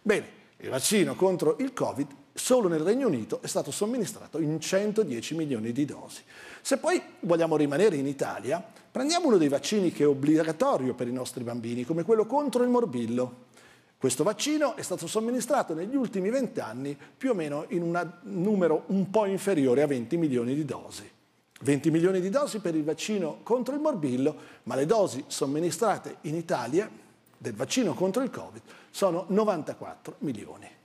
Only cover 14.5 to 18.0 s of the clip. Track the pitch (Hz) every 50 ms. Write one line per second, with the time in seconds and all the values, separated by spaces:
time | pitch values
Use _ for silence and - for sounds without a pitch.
14.5 | 302 302 302 262 220 - 147 - 185 - 165 160 - 214 220 233 247 254 - -
15.5 | 294 247 - - 165 156 180 214 269 277 247 - - 196 180 196 233 277 254 190
16.5 | - 135 110 107 113 127 135 143 143 - - - - _ - 269 233 185 156 147
17.5 | 143 147 - - 156 175 170 170 170 175